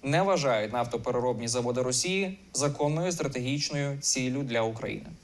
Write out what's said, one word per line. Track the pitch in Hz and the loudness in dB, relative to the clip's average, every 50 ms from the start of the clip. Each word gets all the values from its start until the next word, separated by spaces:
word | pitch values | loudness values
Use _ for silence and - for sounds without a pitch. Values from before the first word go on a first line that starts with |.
| - | 0
не | 139 147 165 | 2 2 4
вважають | 190 196 190 160 139 135 117 107 107 107 110 | 4 4 4 4 4 4 2 2 2 0 0
нафтопереробні | 123 123 - - 113 - 123 120 123 123 127 123 113 117 117 | -2 -2 0 -2 -4 -2 0 0 0 2 0 0 0 -2 -2
заводи | 117 127 120 123 120 123 | 0 0 0 0 0 0
Росії | 127 127 127 127 - 180 190 190 196 185 190 - - - - | 0 0 0 0 0 0 0 0 0 -2 -4 -8 -14 -8 -2
законною | - 143 147 143 - 147 147 151 160 170 185 | 0 0 0 2 2 0 2 2 2 0 0
стратегічною | 175 160 160 139 - 127 123 127 139 147 143 - - 143 143 143 139 139 | 0 0 -2 -2 -2 -2 -2 0 -2 -2 -2 -2 -2 -2 -2 -2 -4 -2
ціллю | - - - 135 127 127 127 139 143 | -2 0 0 0 0 0 0 -2 -2
для | 123 117 117 | 0 0 0
України. | 113 113 113 - - - 107 107 - - - - | 0 0 -2 -4 -6 -6 -6 -8 -10 -12 -16 -18